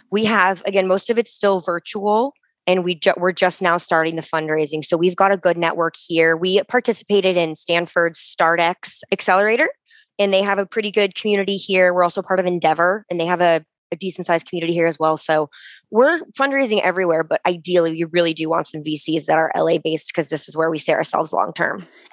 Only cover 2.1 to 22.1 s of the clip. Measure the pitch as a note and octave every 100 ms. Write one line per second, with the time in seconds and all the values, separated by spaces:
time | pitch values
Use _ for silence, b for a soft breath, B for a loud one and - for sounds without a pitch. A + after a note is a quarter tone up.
2.1 | G#3+ C4+ - _ _ - F#3 F3+ E3+ G3
3.1 | E3+ F3+ F3+ F#3 - F#3 F3 - E3 D#3+
4.1 | E3 D#3+ D#3+ D#3 D#3 D3+ D#3 D3 E3+ F3+
5.1 | F3 G3 G3 F3+ E3+ E3 D#3+ E3 - -
6.1 | E3 E3 E3 F#3 F#3+ - B3 A#3+ G#3+ -
7.1 | G#3 F#3 F3 E3 D#3 - E3+ E3+ F3 E3+
8.1 | E3 - - E3 E3+ E3+ F3+ - - -
9.1 | G3 - F#3 G#3 A#3 E4 - _ b b
10.1 | - G3+ F#3+ G3+ G3 G3 A3+ G#3 G3+ G3+
11.1 | - G#3+ G3+ F#3+ G3 - F#3 F3+ F3+ F3
12.1 | G3 F#3 F#3+ F3+ F3 E3 D#3 F3 G#3 -
13.1 | F3 E3 F3 F3 E3 D#3 _ - E3 F#3+
14.1 | E3+ F3+ E3+ - F3 E3 E3+ E3 D3+ D#3
15.1 | D#3 - D#3 D3 B B B - G#3+ C4+
16.1 | E4 - - C4+ C4+ B3+ G#3 F3+ F3 F3+
17.1 | D#3+ D#3+ E3 F3+ F3+ D#3+ F3+ E3 D#3+ E3
18.1 | F3 E3+ D#3+ D#3 E3 D3+ D#3 D3+ D3+ -
19.1 | D#3 D3+ D#3+ D#3+ - D#3+ E3+ D#3+ D#3 -
20.1 | - D3+ D#3 - D3+ D#3+ D#3+ - D3+ D#3
21.1 | - D#3+ F2+ F#2 E3 E3+ G2+ - b b